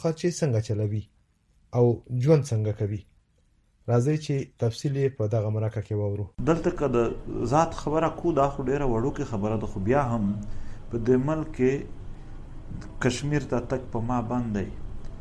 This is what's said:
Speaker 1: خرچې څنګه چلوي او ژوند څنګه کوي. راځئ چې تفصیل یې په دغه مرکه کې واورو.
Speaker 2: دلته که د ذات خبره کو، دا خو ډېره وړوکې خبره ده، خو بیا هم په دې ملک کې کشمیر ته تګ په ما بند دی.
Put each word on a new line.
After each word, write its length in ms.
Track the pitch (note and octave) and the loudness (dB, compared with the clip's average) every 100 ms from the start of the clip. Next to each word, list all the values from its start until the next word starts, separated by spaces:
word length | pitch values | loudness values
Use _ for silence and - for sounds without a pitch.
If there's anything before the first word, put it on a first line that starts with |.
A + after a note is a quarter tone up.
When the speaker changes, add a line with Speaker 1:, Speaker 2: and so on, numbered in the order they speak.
Speaker 1:
خرچې 280 | E3 D#3+ F3 E3 | -2 0 -2 0
څنګه 200 | D#3 A2 A2 | 2 2 2
چلوي 360 | G#2 G#2 G#2+ - _ _ _ _ _ _ B2 | 0 0 -2 -6 _ _ _ _ _ _ 4
او 60 | A#2+ A2+ - B2 | 4 4 -2 0
ژوند 200 | C3+ D#3 - | 6 6 4
څنګه 220 | A2 G#2+ G#2 | 0 0 0
کوي. 220 | G#2 G#2 - _ _ _ _ _ _ _ - | -2 -4 -10 _ _ _ _ _ _ _ 2
راځئ 260 | A#2+ C3+ D#3 | 4 4 0
چې 100 | D3+ C#3 - - | 0 -2 -4 -2
تفصیل 320 | A#2 - D3 C3+ | -2 0 -2 0
یې 120 | C3+ - | 0 0
په 60 | G#2+ | 0
دغه 160 | A2+ G#2+ G#2+ | 0 0 0
مرکه 260 | G#2+ G#2+ | -2 -2
کې 120 | - G#2 | -4 -2
واورو. 260 | G#2 G2+ G2 - B2+ | -2 -2 -6 -2 2
Speaker 2:
دلته 220 | E3 F3 F3 | 2 0 0
که 80 | C#3 | 2
د 40 | A#2+ A2+ - - - A#2 | 4 2 0 -6 -4 2
ذات 240 | D3 E3 - | 4 2 0
خبره 260 | - D#3+ D#3+ - | -2 0 0 0
کو، 160 | E3 C#3+ | 0 2
دا 80 | C#3 | 2
خو 100 | C#3 B2+ | 0 -2
ډېره 160 | C#3+ C3+ | 0 2
وړوکې 360 | A2+ A#2+ A2 C#3 | 2 0 -2 -4
خبره 240 | G#2 G#2+ A2 | -2 0 0
ده، 60 | G#2 | -2
خو 60 | G2+ F#2+ | -2 2
بیا 140 | C#3 B2+ | 2 2
هم 160 | A#2 G2+ G2+ - - - - - | 0 0 0 -4 -4 -6 -8 -6
په 60 | A#2+ A2+ | -2 4
دې 100 | B2+ C#3+ | 4 4
ملک 200 | D#3 D3 - | -2 -4 2
کې 160 | B2+ C#3 - - - - - - - - - - - - B2 | 2 2 -4 -10 -10 -10 -12 -12 -12 -14 -12 -10 -10 -2 -2
کشمیر 400 | - C#3+ D3 C#3+ | 0 0 -2 0
ته 100 | A#2+ A#2+ | -4 -2
تګ 120 | C3 - | -4 -4
په 40 | A#2 A#2 | -4 -2
ما 80 | B2 A2+ | -2 -2
بند 260 | B2 A#2 G#2 | -2 -2 -2
دی. 80 | F2 - - - - - | -4 -6 -8 -8 -8 -10